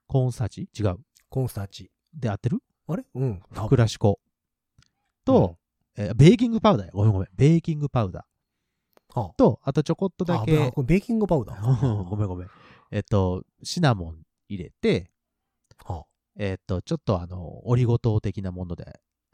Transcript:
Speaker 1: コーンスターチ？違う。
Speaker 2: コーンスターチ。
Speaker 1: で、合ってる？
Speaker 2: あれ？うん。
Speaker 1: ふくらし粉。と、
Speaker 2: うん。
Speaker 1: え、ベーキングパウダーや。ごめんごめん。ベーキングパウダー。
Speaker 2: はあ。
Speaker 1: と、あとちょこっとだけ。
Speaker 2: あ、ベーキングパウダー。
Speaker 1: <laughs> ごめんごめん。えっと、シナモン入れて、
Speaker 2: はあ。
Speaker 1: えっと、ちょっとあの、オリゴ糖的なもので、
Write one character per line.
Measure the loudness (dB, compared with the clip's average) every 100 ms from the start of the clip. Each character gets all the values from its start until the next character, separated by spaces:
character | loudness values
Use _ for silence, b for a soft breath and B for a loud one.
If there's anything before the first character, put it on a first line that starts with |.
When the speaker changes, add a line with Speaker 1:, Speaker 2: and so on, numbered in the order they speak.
| -4
Speaker 1:
コ | 0
ー | 0
ン |
ス | -2
タ | -6
ー |
チ？ | -8 -12 -4
違 |
う。 | -4 -4 -12 _ _
Speaker 2:
コ | -6
ー |
ン | -6
ス |
タ | -6
ー | -12
チ。 | -14 -20 _ _
Speaker 1:
で、 | -8 -6
合 |
っ | -4
て | -4
る？ | -4 -8 _ -10
Speaker 2:
あ | -8
れ？ | -8
う | -6 -4
ん。 | -6 -12
Speaker 1:
ふ | -8 2
く | 4
ら | 4
し | 2
粉。 | 0 0 _ _ _ _ _ _ _ _ _ _ 2
と、 | 2 2 -2 _ _ _ -8
Speaker 2:
う |
ん。 |
Speaker 1:
え、 | -2
ベ | 6 8
ー | 8
キ | 2
ン |
グ | 2
パ | 2
ウ | 2
ダ |
ー | -2
や。 |
ご | 0
め | 2
ん |
ご | 2
め |
ん。 | -2
ベ | 2 4 4
ー |
キ | 0
ン | -4
グ | -4
パ | -2
ウ | -4
ダ | -6 -16 _ _ _ _ _ _ _ _
ー。 | -8
Speaker 2:
は | -4
あ。 | 2
Speaker 1:
と、 | 4 2
あ | -2
と | -2
ち | -2
ょ | -2
こ | -4
っ | -4
と |
だ | -2 -2 2
け。 | 2 2 -2
Speaker 2:
あ、 |
ベ | 0 0
ー |
キ | 0
ン | -2
グ | 0
パ | 0
ウ |
ダ | -2 -4
ー。 | 0 2 0 -2
Speaker 1:
<laughs> | -4
ご | -4
め |
ん | -4
ご | -6
め |
ん。 | -12 b b b b
え | -8
っ |
と、 | 0 0 2 -2 -8 _
シ | -10 0
ナ | 0
モ | 0 -6
ン | -14 _ _ -14
入 | -12
れ | -12 _
て、 | 0 0 -4 _ _ _ _ _ _ _
Speaker 2:
は | -12 -12
あ。 | -14 _ _ -8
Speaker 1:
え | -6
っ | -6
と、 | -6 -6
ち | -4
ょ |
っ | -6
と | -2 -4
あ | -4
の、 | -12 -14 -10 0
オ | 2
リ |
ゴ | 2 2
糖 | 2 0
的 | -2 -6
な | -8
も | -8
の | -10 -10
で、 | -14 -20 _ _ _